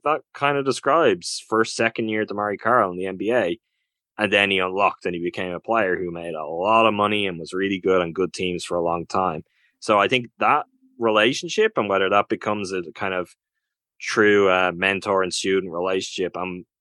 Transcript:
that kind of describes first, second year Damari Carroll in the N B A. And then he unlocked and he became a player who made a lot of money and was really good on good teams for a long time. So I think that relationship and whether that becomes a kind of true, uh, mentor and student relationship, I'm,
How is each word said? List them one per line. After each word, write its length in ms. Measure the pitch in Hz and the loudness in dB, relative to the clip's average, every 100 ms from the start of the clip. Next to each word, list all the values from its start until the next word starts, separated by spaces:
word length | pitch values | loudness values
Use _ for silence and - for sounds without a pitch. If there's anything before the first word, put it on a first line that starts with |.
that 180 | 147 151 - | -4 -4 -6
kind 220 | - 143 143 | -4 -2 0
of 80 | |
describes 800 | 135 120 - 151 147 90 - - - | -2 -2 0 4 4 2 -4 -12 -4
first, 280 | 110 113 - | -2 -2 0
second 320 | 113 - 113 | -2 -2 -4
year 160 | 107 | -2
Damari 340 | 107 101 104 101 | -4 -4 -4 -2
Carroll 340 | 113 123 98 | 2 2 2
in 60 | 90 | -2
the 80 | 95 | -6
N 100 | 95 | -4
B 140 | 98 | 0
A. 260 | 120 90 87 _ _ _ _ _ - | 0 0 -4 _ _ _ _ _ -4
And 140 | 104 | 0
then 180 | 101 101 | 2 4
he 80 | 95 | 2
unlocked 480 | 92 95 98 - 92 | 0 2 0 0 -6
and 80 | |
he 80 | 87 | -4
became 300 | 87 95 92 | -6 -4 -6
a 80 | 87 | -6
player 360 | - 113 98 87 | -2 0 0 -2
who 140 | 90 | -4
made 240 | 85 85 | -8 -8
a 120 | 80 76 | -8 -8
lot 400 | 82 98 113 113 | -4 4 6 6
of 80 | |
money 320 | 104 104 104 98 | 4 0 0 -4
and 120 | 85 | -6
was 140 | 80 | -8
really 280 | 92 98 95 | -4 -2 0
good 200 | 92 92 | 2 2
on 120 | 85 | 2
good 200 | 82 90 | -2 -4
teams 320 | - 92 87 | -2 -4 -4
for 120 | - 87 | -4 -2
a 60 | |
long 240 | 85 85 82 | -2 -2 -4
time. 380 | 95 92 78 - _ _ _ | -2 -2 -4 -12 _ _ _
So 200 | - 107 | 0 2
I 100 | 101 | 4
think 180 | 127 117 _ | 0 -4 _
that 260 | 107 143 - _ _ _ | 0 0 -2 _ _ _
relationship 760 | 117 107 113 139 170 185 220 220 | 2 4 4 2 -4 0 0 0
and 120 | 107 | 0
whether 200 | 98 95 | 0 2
that 180 | 101 101 | 2 2
becomes 440 | 101 - 104 95 | -2 -2 -4 -4
a 100 | 92 82 | -6 -8
kind 200 | - 98 | -8 -6
of 160 | 92 87 _ _ _ _ _ _ _ | -4 -6 _ _ _ _ _ _ _
true, 500 | - - 104 101 98 | -4 4 6 6 6
uh, 220 | 92 92 | 4 2
mentor 480 | 85 95 98 104 95 | 0 -2 -2 0 0
and 100 | 92 | 0
student 400 | - 95 95 92 | -2 0 0 -2
relationship, 640 | 82 92 95 92 - 90 87 | -4 -2 -2 -4 -6 -6 -4
I'm, 280 | 92 90 - _ | -8 -10 -14 _